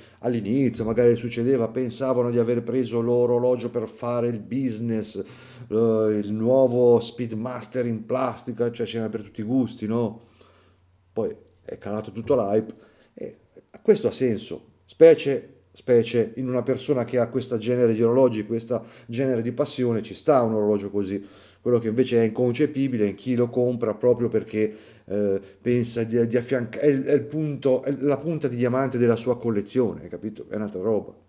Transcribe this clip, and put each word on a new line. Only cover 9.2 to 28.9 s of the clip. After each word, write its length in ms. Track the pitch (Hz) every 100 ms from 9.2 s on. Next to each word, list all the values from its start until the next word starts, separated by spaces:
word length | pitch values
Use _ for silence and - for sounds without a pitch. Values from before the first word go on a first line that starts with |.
tutti 200 | 104 -
i 20 | 107
gusti, 400 | 131 113 - 107
no? 360 | 117 113 110 - _ _ _ _ _ _ _ _
Poi 200 | - 98 - _ _
è 140 | - -
calato 340 | 101 104 -
tutto 240 | 98 117 131
l'hype 380 | 98 110 110 - - _ _
e 240 | - - - _ - - -
questo 240 | - 104 117
ha 40 |
senso, 540 | - 127 98 - - - _ _
specie, 800 | - 165 160 139 131 - - _
specie 600 | - - 120 113 120 110 -
in 120 | 127
una 140 | 127
persona 420 | 123 123 - 131 117
che 140 | 127
ha 80 | 117
questa 300 | 127 117 117
genere 340 | 110 123 120
di 80 | 110
orologi, 420 | 117 123 131 110 104
questa 360 | 117 113 120 - - -
genere 380 | 117 135 120
di 80 | 117
passione, 500 | 120 143 - 123 113
ci 140 | 107 98
sta 260 | - 135
un 140 | 117 110
orologio 340 | 104 104 101
così. 560 | 101 95 98 - - - _
Quello 200 | 123 120
che 100 | 117
invece 320 | 113 127 117
è 40 | 113
inconcepibile 840 | 107 123 120 147 135 135 123 101
è 60 | 101
chi 200 | 127 123
lo 140 | 120
compra 440 | 123 123 120 113
proprio 360 | 104 123 113 117
perché, 440 | 110 - 107 107 107 - -
eh, 380 | - 101 101 95 - -
pensa 440 | 123 123 113 117
di, 220 | 113 117 117
di 120 | 120
affianca-, 420 | 117 135 113 -
è 60 | 147
il, 180 | 135
è 80 | 131
il 120 | 143
punto, 600 | 120 156 151 135 139 127
è 100 | - 135
la 160 | 143 135
punta 320 | 156 156 135
di 80 | 120
diamante 420 | 123 127 135